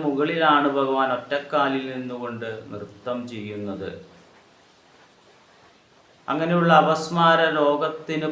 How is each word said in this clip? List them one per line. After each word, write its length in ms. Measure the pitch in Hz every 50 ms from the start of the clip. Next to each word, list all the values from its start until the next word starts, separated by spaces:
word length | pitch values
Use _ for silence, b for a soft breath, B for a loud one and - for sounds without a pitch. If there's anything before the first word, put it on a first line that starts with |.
മുകളിലാണ് 680 | 147 147 135 135 151 165 170 165 160 151 147 143 143 139 135 139
ഭഗവാൻ 300 | 131 135 135 135 131 127 123
ഒറ്റക്കാലിൽ 720 | 123 - - 143 143 139 - 156 147 139 135 135 131 131 131
നിന്നുകൊണ്ട് 580 | 127 127 127 123 123 123 123 120 117 113 117 113 110 110 - -
നൃത്തം 460 | 104 101 104 - - - - 123 123 123 110 117
ചെയ്യുന്നത്. 580 | 120 107 104 104 104 104 104 101 95 92 95 85 85 85 - - - - - - _ - _ _ _ _ _ _ _ _ _ _ _ _ - _ _ _ _ _ _ _ _ _ _ _ - - _ _ _ _ _ _ _ _ _ _ _ -
അങ്ങനെയുള്ള 400 | 143 156 165 170 175 175 170 170 160 156
അപസ്മാര 580 | 147 156 160 160 - - 175 170 165 165 165 165 160 160 156 156
രോഗത്തിന് 720 | 147 143 147 143 160 - - - - - 160 151 156 151